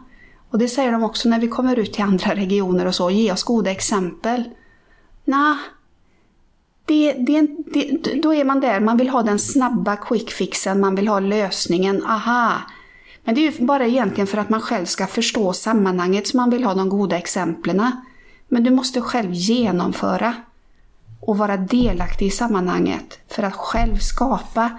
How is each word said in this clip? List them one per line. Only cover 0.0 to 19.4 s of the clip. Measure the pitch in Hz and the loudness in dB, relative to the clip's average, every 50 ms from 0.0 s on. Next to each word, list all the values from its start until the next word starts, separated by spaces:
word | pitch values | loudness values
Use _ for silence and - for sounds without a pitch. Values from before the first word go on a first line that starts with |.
| - - - - - - - - - - | -12 -20 -20 -20 -20 -20 -20 -20 -10 -4
Och | - 214 | 0 0
det | 233 247 | 0 0
säger | 240 - 269 247 | 0 0 0 0
de | 233 226 226 | 0 0 0
också | 214 220 - - 240 | -2 -2 0 0 2
när | 233 226 | 2 2
vi | 233 233 | 0 -2
kommer | 233 - 254 262 254 247 | -2 0 0 0 0 0
ut | 208 196 - | -2 -2 -2
till | - 208 | -2 0
andra | 196 196 180 185 214 185 | 0 0 0 0 0 -2
regioner | 196 202 185 196 202 196 180 180 180 180 | -2 -2 0 0 0 0 2 0 0 0
och | 180 180 | 0 0
så. | - 185 175 | 0 0 0
Ge | 190 208 226 208 | 2 2 2 0
oss | 180 185 - | 0 -2 -2
goda | - 240 226 196 190 | -2 0 0 0 -2
exempel. | 190 190 - - 220 196 185 170 165 - - 220 240 247 240 240 - - - - _ _ _ _ _ _ _ _ - - - | -2 -4 -4 -2 -2 -2 -2 -2 -6 -6 -4 -4 -2 -4 -4 -6 -10 -20 -20 -20 _ _ _ _ _ _ _ _ -20 -10 -4
Nja. | - 262 277 285 302 294 285 - - - _ _ _ _ _ _ _ _ _ _ _ _ _ _ _ _ _ _ _ _ _ _ | 0 0 2 2 2 0 0 -4 -14 -20 _ _ _ _ _ _ _ _ _ _ _ _ _ _ _ _ _ _ _ _ _ _
Det, | - 311 302 302 294 - | 0 2 4 4 2 2
det, | 254 247 285 294 311 302 302 294 339 302 - - | 0 0 0 2 2 2 2 0 -4 -8 -4 -2
det, | 285 277 285 269 330 - - - 277 | -2 -2 0 -2 -4 -2 -2 -2 0
då | 330 311 320 | 0 2 2
är | 294 277 | 2 2
man | 269 269 269 | 2 2 2
där. | 277 254 208 196 | 2 2 2 2
Man | 208 220 233 233 | 2 2 4 4
vill | 254 262 | 2 2
ha | 262 254 226 | 2 0 0
den | 233 208 208 | 2 0 0
snabba | - - - 285 254 247 254 202 175 202 202 | 0 0 0 2 2 2 0 0 -2 -2 -4
quick | 208 - - 247 214 226 - | -4 -2 -2 -2 -2 -2 -4
fixen. | - - 190 185 - - - 202 190 196 | -6 -4 -4 -4 -2 -4 -2 0 2 2
Man | 196 196 190 | 2 2 2
vill | 190 196 220 | 0 0 0
ha | 214 196 | 0 0
lösningen. | 196 196 208 214 208 185 190 - - - 175 175 185 196 196 190 - | 0 0 0 0 0 -2 -2 -4 -2 0 0 2 2 2 0 0 -2
Aha! | - 226 208 202 233 240 247 233 214 175 - - - - - - - - - - - - - - | -2 -2 -2 0 0 0 2 2 0 0 -2 -6 -10 -18 -20 -20 -20 -20 -20 -20 -20 -20 -10 -2
Men | - 226 | 0 2
det | 269 311 302 | 2 2 2
är | |
ju | 262 - 240 | 0 0 0
bara | 247 277 277 254 226 | 2 2 2 2 2
egentligen | 247 262 233 196 - - 196 196 | 2 2 2 0 0 -2 -2 -2
för | - 214 | -2 -2
att | 208 202 | 0 0
man | 220 220 | 0 -2
själv | 220 - 247 202 175 | -2 -2 -4 -2 -2
ska | 175 - - 196 185 | -4 -4 -4 -4 -4
förstå | - 233 220 - - 247 214 180 185 | -2 -2 -2 -2 0 0 0 0 0
sammanhanget | - - 220 226 220 196 185 185 180 175 180 190 202 208 - | 0 0 0 2 2 2 2 0 0 0 0 0 0 0 0
som | - 247 | 0 2
man | 247 247 | 2 2
vill | 240 240 247 | 2 2 2
ha | 208 185 | 0 0
de | 190 190 190 | 0 0 0
goda | 190 202 202 180 170 170 | 0 0 0 0 0 -2
exemplerna. | 175 - - 202 175 165 170 - - 165 170 190 220 254 262 254 - - - - - - - - - - | -2 -4 -4 -2 -2 -2 -4 -4 -2 -2 0 2 2 0 -2 -4 -8 -18 -20 -20 -20 -20 -20 -16 -8 -2
Men | - 240 233 | 0 2 4
du | 254 | 4
måste | 254 262 254 - - 254 | 4 2 2 0 -2 -2
själv | 233 - - 247 220 180 175 | -4 -2 -2 -2 -2 -2 -2
genomföra | 175 | -2